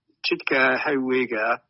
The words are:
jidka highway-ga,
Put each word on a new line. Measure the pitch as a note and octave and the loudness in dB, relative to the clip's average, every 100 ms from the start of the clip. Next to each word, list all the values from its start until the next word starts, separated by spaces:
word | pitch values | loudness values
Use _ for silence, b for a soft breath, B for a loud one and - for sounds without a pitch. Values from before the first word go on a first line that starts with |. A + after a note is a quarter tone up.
| _ _ | _ _
jidka | - F3 - C#3 C3 C3 | -4 -4 0 2 2 2
highway-ga, | D3+ C#3 B2+ B2+ A#2+ A2 A2+ A#2+ | 0 0 0 0 0 -2 -2 -2